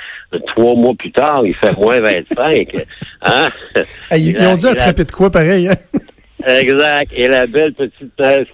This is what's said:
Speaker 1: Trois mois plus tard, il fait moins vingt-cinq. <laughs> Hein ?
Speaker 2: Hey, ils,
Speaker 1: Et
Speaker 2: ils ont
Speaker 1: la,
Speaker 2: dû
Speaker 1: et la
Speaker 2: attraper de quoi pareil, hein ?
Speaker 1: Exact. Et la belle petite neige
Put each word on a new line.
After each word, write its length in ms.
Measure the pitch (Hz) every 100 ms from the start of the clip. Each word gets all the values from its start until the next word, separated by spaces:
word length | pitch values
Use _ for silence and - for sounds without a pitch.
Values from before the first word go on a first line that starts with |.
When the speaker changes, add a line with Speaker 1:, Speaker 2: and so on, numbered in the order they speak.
| - - - - -
Speaker 1:
Trois 280 | - 117 120
mois 180 | 120 110
plus 140 | 87
tard, 320 | 120 147 143 104
il 80 |
fait 220 | 85 107 87
moins 220 | 107 123
vingt-cinq. 680 | 107 90 - - 143 143 90
<laughs> 120 | 92 - - - -
Hein ? 260 | 90 123 135 - - 110 - - -
Speaker 2:
Hey, 140 | 165
ils, 120 | 160 190
Speaker 1:
Et 40 |
Speaker 2:
ils 80 | 185
ont 40 |
Speaker 1:
la, 40 | 185
Speaker 2:
dû 80 | 247
Speaker 1:
et 40 |
la 20 |
Speaker 2:
attraper 320 | 202 123 175 156
de 60 |
quoi 180 | - 190
pareil, 380 | 180 160 190 175
hein ? 80 | 185 - - - - _ - 135
Speaker 1:
Exact. 680 | 127 127 135 151 147 143 131
Et 120 | 123
la 180 | 131 123
belle 280 | 135 156
petite 440 | 127 127 - 131 -
neige 280 | 135 139 123